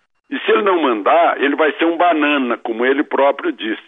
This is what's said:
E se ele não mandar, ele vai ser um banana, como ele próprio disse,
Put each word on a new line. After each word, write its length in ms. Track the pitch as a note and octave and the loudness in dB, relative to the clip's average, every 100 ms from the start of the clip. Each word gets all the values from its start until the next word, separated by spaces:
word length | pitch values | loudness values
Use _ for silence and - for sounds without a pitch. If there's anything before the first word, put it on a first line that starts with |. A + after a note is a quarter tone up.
| _ _ - | _ _ -12
E 100 | B2+ | -6
se 120 | - | 0
ele 100 | A4+ | 0
não 200 | G4+ F3+ | 2 2
mandar, 600 | C#3 G#2+ G#2 D#3 D3+ - | 2 0 2 4 2 0
ele 140 | C#3 C#3+ | 0 0
vai 180 | D#3 | 0
ser 120 | - E3 | 0 0
um 120 | E3 | 2
banana, 600 | F3 D#3 D3 D3 B2 A2+ | 2 2 0 0 -2 -4
como 280 | - A2+ B2+ | -6 -2 0
ele 180 | C3+ | 0
próprio 480 | D3 B2+ C#3 C#3 E3+ | -2 0 0 0 -4
disse, 300 | B2 G#2+ G#2+ | -6 -6 -8